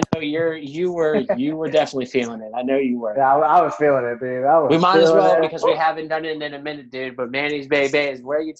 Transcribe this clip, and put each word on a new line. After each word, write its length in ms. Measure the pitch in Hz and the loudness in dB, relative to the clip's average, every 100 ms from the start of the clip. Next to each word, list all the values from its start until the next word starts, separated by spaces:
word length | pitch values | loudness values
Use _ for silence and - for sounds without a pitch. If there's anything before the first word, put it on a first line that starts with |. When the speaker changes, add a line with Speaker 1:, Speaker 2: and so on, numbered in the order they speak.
| 156 | -2
Speaker 1:
know 80 | 165 | -2
you're, 340 | 147 156 165 160 | -2 -2 -2 -4
you 340 | 143 151 180 | -8 -4 -4
were, 240 | 175 156 151 | 0 0 0
Speaker 2:
<laughs> 220 | 127 117 | 0 -2
Speaker 1:
you 180 | 139 156 | -2 -4
were 140 | 156 | -2
definitely 360 | 151 139 135 123 | 0 0 -4 -4
feeling 340 | 131 117 113 | -2 -4 -6
it. 100 | 110 | -10
I 100 | 117 | -8
know 140 | 127 135 | -2 0
you 220 | 135 123 | 0 -2
were. 160 | 120 127 | -4 2
Speaker 2:
Yeah, 180 | 135 143 | 4 4
I, 240 | 156 170 | 4 4
I 20 | |
was 120 | 156 - | 2 2
feeling 280 | 147 135 | 2 2
it, 160 | 120 117 | 0 -4
dude. 240 | 127 127 135 | -6 -2 2
I 140 | 165 | 4
was 100 | 139 | 4
Speaker 1:
We 60 | 160 | 4
might 200 | 180 165 | 4 6
as 80 | 165 | 6
Speaker 2:
feeling 140 | 165 | 6
Speaker 1:
well 140 | 190 165 | 6 4
Speaker 2:
it. 40 | |
Speaker 1:
because 220 | 160 160 | 0 0
we 100 | 254 | 0
haven't 360 | 226 160 160 156 | 2 0 -2 -4
done 160 | 156 160 | -4 -4
it 160 | 151 | -6
in 120 | 147 | -8
a 60 | 143 | -8
minute, 320 | 143 151 123 | -10 -10 -12
dude. 240 | 131 131 123 | -10 -8 -6
But 160 | 123 | -6
Manny's 360 | 135 147 147 135 | -4 -4 -4 0
Baby 300 | 143 139 147 | 0 2 0
is 240 | 143 131 | -2 -4
where 200 | 123 151 | -4 -4
you 120 | 156 156 | -4 -8